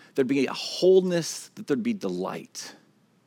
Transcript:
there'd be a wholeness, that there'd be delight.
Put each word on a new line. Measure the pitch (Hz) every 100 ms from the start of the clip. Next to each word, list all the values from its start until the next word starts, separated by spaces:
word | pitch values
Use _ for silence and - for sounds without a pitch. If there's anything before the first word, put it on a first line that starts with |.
| -
there'd | - 127
be | 139
a | 127
wholeness, | 113 - - 180 185 185 175 156 - -
that | - 107
there'd | 139
be | 113
delight. | 107 98 90 92 90 - - - - _ _ _ _